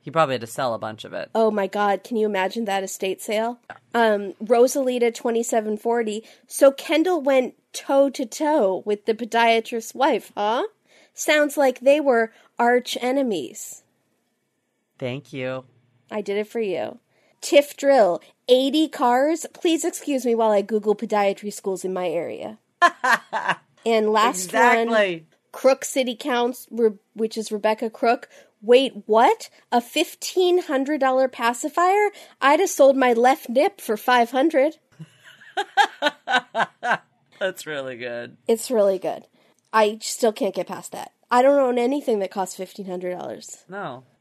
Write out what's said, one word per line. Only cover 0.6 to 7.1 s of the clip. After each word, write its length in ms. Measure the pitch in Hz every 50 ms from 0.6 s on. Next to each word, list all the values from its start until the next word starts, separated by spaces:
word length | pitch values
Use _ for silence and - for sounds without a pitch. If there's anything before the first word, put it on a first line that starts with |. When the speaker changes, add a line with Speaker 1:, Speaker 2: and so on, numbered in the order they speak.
| 135 123 113
Speaker 1:
a 60 | 104
bunch 260 | 110 110 107 107 -
of 80 | 98 85
it. 160 | 90 76 - -
Speaker 2:
Oh 160 | 220 226 220
my 160 | 214 202 196
God. 360 | 185 - 208 208 202 202 190 -
Can 140 | - 240
you 80 | 214 214
imagine 380 | 214 202 190 185 190 - 233 233
that 180 | 196 196 196 190
estate 380 | 190 - - 202 190 185 -
sale? 380 | - - 214 214 220 233 247 _ _ - - - _ _ -
Um, 400 | 233 233 220 208 202 202 196 - _ 226
Rosalita 720 | 208 240 233 247 262 - 285 262 254 247 247 240 233 226
twenty-seven 640 | - - 240 233 226 233 - 262 226 214 214 208
forty. 460 | 208 - 233 233 240 226 220 208 220 - - - _ _
So 240 | _ - - 294 277
Kendall 500 | 277 - - - 320 302 320 370